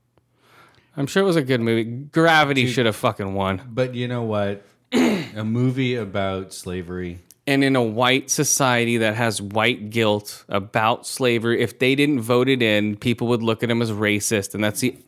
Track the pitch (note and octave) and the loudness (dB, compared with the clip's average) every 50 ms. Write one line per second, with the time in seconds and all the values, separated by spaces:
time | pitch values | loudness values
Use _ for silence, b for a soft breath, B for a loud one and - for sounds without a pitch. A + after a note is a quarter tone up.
0 | _ _ _ _ _ _ b b b b b b b b b b b b b D3 | _ _ _ _ _ _ b b b b b b b b b b b b b -6
1 | C#3 - - F#3+ G3 F#3+ E3 E3 C3 B2+ C3+ A2+ A2+ A#2 A#2 A2+ A2 A#2 A#2+ B2+ | -6 0 0 0 2 2 2 0 0 0 0 0 0 0 0 0 -2 -4 -8 -10
2 | C#3+ D3 - E3 D#3+ E3 D#3+ D#3 D3+ C#3 C#3 C3+ B2 B2+ A2+ C3 A#2 A2 G2+ - | -12 -4 0 2 4 6 6 4 4 4 2 2 0 2 2 2 2 2 0 0
3 | - A#2+ G#2+ - G2+ F#2+ F#2+ G2 F#2+ F#2+ F#2+ F#2 C3 B2 A2 C3 B2+ B2 B2 B2 | -2 -2 -2 -2 -6 -6 -4 -2 -2 -2 -2 -4 -6 -6 -4 -2 -2 -2 -4 -6
4 | B2 A#2+ B2 A#2+ A#2 A2 G#2+ G#2 G2+ G2+ G2+ G2+ - _ _ _ _ _ B3 B3 | -6 -6 -4 -4 -4 -2 -2 -2 -2 -2 -4 -6 -12 _ _ _ _ _ 0 2
5 | B3+ A#3+ G#3 F3+ C#3 G#2+ G#2 G#2+ A2 A2 A2+ B2 B2+ C3 B2+ C3+ C3 B2 B2 A#2+ | 2 2 0 -2 -4 -8 -8 -6 -4 -2 0 0 0 0 0 0 -2 -2 -2 -4
6 | G#2+ G2 F#2 G2+ G2 F#2+ F#2+ F#2+ F#2+ F#2 - - - F#2+ F2+ F#2 E2+ F2 F2+ F2+ | -6 -4 -4 -2 -2 -2 -2 -4 -6 -10 -12 -12 -10 -8 -8 -8 -8 -8 -8 -8
7 | F2+ F2 E2+ F2 - _ - _ _ C#3+ C#3 C#3 C#3 C3+ C3+ B2+ A#2+ A2 G#2 A#2 | -8 -8 -10 -12 -16 _ -20 _ _ -2 0 2 2 2 2 2 2 0 0 2
8 | B2 B2 C3 C#3 - - - - C#3+ - - - C#3 B2+ A#2+ A#2 A#2 A#2 A#2+ A2+ | 2 2 2 2 0 -2 -2 0 0 0 2 2 2 2 2 2 2 2 2 2
9 | A2+ A2 G#2+ A#2+ A#2+ A2+ G2+ - G#2 G2 G#2 A2 A2 A#2+ B2+ - G#2 G#2 A2 A#2 | 2 0 0 0 -2 -2 -2 -4 -8 -4 -2 2 2 2 0 0 -6 -4 -2 2
10 | A2+ G#2+ G#2 G#2 G#2 - - - - - - G2+ G2 A2 - A2+ A2 A2+ B2 - | 2 2 2 0 -2 -8 -14 -18 -8 -4 -4 -4 -4 -2 -2 0 2 2 0 0
11 | - - - - C3 B2 A#2 A2+ A2+ A#2 A#2 - A#2+ - - - C3 B2+ C3+ C#3 | -4 -10 -6 -2 0 0 2 2 0 0 2 2 0 -2 0 0 2 2 4 4
12 | D3 D3+ D3 B2 A2 A#2 B2 B2 B2+ C3+ C3+ B2 A#2 A2 G#2+ G#2 G#2 G#2+ G#2+ - | 2 2 2 0 0 2 2 4 4 4 2 2 2 2 2 2 2 0 -4 -2
13 | - B2 A2+ - B2 A#2 B2 A2+ A2+ A2+ A2+ - A#2+ A#2 A#2 A#2 A#2+ A2+ G#2+ G#2 | -2 -2 0 0 0 0 0 0 2 0 0 0 0 0 0 0 0 -2 -2 0
14 | G#2+ G#2 G#2 G2+ - - A2+ G2+ F#2+ - - G#2 G#2+ G#2+ - - B2+ B2+ - - | 0 0 0 0 0 0 0 0 -2 -4 -4 -2 -2 -2 -2 -2 -4 -4 -4 -6
15 | - | -14